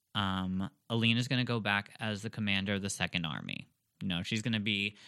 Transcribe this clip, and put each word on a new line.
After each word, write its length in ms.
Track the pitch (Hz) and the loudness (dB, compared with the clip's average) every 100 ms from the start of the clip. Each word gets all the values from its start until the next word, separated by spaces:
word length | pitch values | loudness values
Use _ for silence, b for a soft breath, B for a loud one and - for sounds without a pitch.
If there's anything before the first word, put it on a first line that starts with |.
| _ - | _ -2
um, 540 | 98 95 92 92 95 - - | 2 2 0 0 -2 -6 -4
Alina's 380 | 117 113 117 123 | 2 4 4 2
gonna 160 | 127 123 | 0 2
go 140 | 120 | 0
back 300 | 104 101 101 - | 2 2 0 -4
as 200 | 110 104 | -4 -4
the 60 | 107 | -4
commander 440 | - 104 98 98 | -2 2 2 2
of 80 | 101 | 2
the 80 | 98 | 0
Second 340 | - 87 87 | 0 -2 0
Army. 440 | 82 60 50 50 - _ _ - | -2 -4 -6 -10 -12 _ _ -10
You 60 | 101 | -4
know, 140 | 85 | -2
she's 180 | 95 113 | 0 -2
gonna 180 | 113 113 | 0 0
be 360 | 104 104 101 B | 0 0 -2 B